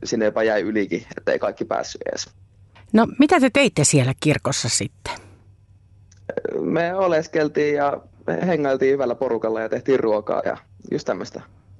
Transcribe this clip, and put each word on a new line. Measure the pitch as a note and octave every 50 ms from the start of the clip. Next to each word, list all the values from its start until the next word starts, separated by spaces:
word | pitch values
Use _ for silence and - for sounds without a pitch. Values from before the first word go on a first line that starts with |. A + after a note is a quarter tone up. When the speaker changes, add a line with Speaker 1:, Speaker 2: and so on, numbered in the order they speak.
| -
Speaker 1:
sinne | - A#2+ A2+ A2
jopa | G#2+ G#2+ A2+
jäi | A2 A2 G#2+ G#2
ylikin, | F#2+ G#2 A2 G#2+ G2 F#2 E2+ - - - -
että | - - -
ei | - -
kaikki | - G#2 - - -
päässyt | - - - - - - - - -
edes. | - - - - _ - - _ _ _ - _ _ - - -
Speaker 2:
No, | - G#3+ A3+ - - -
mitä | C#4+ D4+ F#4 E4
te | B3+ C4
teitte | - C#4 C#4+ G#3+ - - C#3+
siellä | - - C#3+ B2 C3 B2+ -
kirkossa | - D3+ C#3+ - - A#2+ C3+ - - -
sitten? | - - G2 - _ _ - - - - - - - - _ _ - _ _ _ - _ _ _ - - - _ - _ - - - - - - - -
Speaker 1:
Me | - E3+ D#3+ D#3+ E3+ E3+ F3+
oleskeltiin | F#3+ F#3+ F3+ E3 D#3 E3 - - D#3+ D#3 D3 D3 D3+ D3 D3 D3
ja | C#3+ C#3+ C#3+ - - - - - - - - - - F3
hengailtiin | F#3 F3 D3+ D3 C#3 C3+ C3+ C#3+ C3+
hyvällä | C#3 C#3 C3 A#2+ A#2+
porukalla | - C3+ B2+ A#2 A2 - A2 A2 A2
ja | A2 A2
tehtiin | - B2+ - - C3+ B2
ruokaa | A#2 A2 G#2+ G#2+ G#2 - - - -
ja | - - - - _ - - - -
just | - D3+ -
tämmöistä. | - G#2+ F2+ G2 - - - - - - - _ - -